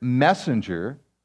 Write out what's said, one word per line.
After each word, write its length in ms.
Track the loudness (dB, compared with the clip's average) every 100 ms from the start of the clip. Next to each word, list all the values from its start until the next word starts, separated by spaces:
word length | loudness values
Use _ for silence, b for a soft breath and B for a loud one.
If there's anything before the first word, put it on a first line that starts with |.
messenger 960 | -2 2 4 2 0 -2 -2 -6 -6 -10 _ _